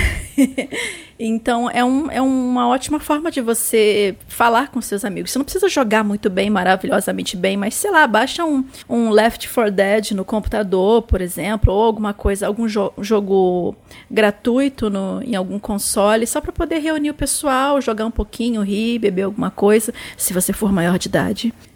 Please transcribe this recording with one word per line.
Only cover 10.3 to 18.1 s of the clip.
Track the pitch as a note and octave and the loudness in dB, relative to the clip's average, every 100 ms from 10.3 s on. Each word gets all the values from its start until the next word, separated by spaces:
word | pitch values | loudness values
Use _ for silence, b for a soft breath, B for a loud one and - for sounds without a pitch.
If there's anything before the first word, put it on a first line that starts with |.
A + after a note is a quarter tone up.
| A3 - A3+ G3+ F#3 F#3+ A3+ | -4 -2 -2 0 2 4 2
por | A3+ F#3+ | 2 0
exemplo, | F3+ F3 E3+ G#3+ G3+ | -2 -4 -4 0 0
ou | F#3+ | 2
alguma | A3+ A3 G#3+ | 2 0 -2
coisa, | G#3 G3+ G3 G3 | -2 -2 -2 -2
algum | G#3 A3+ | -2 -2
jo-, | G#3+ G3 - | -2 -2 -4
jogo | G3+ G#3+ G3+ G3 F#3 F3+ F3 - - B B | -2 0 2 2 4 2 -2 -6 -14 B B
gratuito | G3+ G#3+ G#3 - A#3+ C#4 C4+ A3 | 2 2 2 0 2 0 0 -4
no, | G3 F#3+ F#3 | -2 -4 -6
em | - G3 | -4 -4
algum | F#3 G3 | -4 -6
console, | - G3+ - - G3+ A3 A#3 | -4 -4 -2 2 4 4 0
só | D4+ | -4
pra | D4 | -4
poder | - D#4 E4 | -4 -2 -2
reunir | D4+ D#4 D4 | -2 -2 -2
o | |
pessoal, | D4 C#4 - D4 C4 C#4 C#4+ | -2 -4 -2 0 0 2 2
jogar | B3 G#3+ | 0 -2
um | A3 | -2